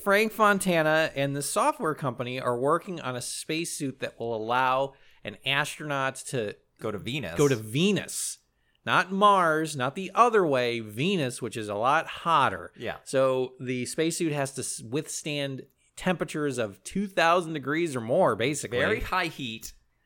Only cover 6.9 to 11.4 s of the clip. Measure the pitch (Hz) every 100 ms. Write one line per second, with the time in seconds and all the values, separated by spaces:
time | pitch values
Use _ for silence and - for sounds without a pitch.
6.9 | 101 87 147 82 85 143 123 110 131 190
7.9 | 180 82 - - - _ _ _ _ 113
8.9 | 135 180 190 208 196 170 156 160 147 127
9.9 | 160 190 196 240 220 170 135 123 120 107
10.9 | 104 165 196 131 123